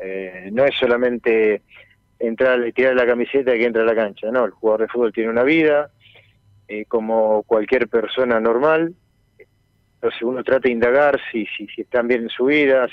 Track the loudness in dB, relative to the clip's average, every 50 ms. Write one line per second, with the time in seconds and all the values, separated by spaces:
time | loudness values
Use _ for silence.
0 | -12 -10 -8 -8 -10 -10 -12 -14 -12 -6 -2 0 2 2 2 0 0 0 2 2
1 | 0 -2 -2 -2 0 2 2 4 4 2 0 -2 -4 _ -20 -20 -20 _ _ _
2 | _ _ _ -6 -6 -4 -2 0 2 2 2 0 0 -2 0 0 2 2 2 2
3 | 2 2 2 0 0 -2 0 0 0 2 2 2 0 0 0 2 2 2 2 0
4 | -2 -2 -4 -6 -6 -4 -2 0 0 -2 -2 _ 0 0 0 0 0 -2 -2 -2
5 | -2 0 0 -2 -4 -2 0 0 0 2 2 2 2 2 2 2 0 -4 _ _
6 | _ -20 -20 -20 _ _ _ _ _ _ _ _ _ -12 -10 -10 -6 -4 -4 -4
7 | -2 0 0 0 2 2 2 0 0 0 0 0 2 2 0 0 0 0 0 -2
8 | -2 -2 -2 -2 0 0 0 0 2 2 2 2 2 2 2 2 0 -2 -4 -10
9 | _ _ _ _ _ _ _ -20 -20 _ _ _ _ _ _ _ _ _ _ _
10 | -6 -6 -4 -4 -4 -4 -4 -4 -2 0 0 0 2 0 0 0 2 2 4 4
11 | 4 2 2 0 -4 -6 -6 -6 -6 -6 -8 -12 -14 -12 -12 -12 -10 -4 -4 -2
12 | 0 0 0 -2 -2 -4 -4 -2 0 0 2 2 2 2 2 2 0 -2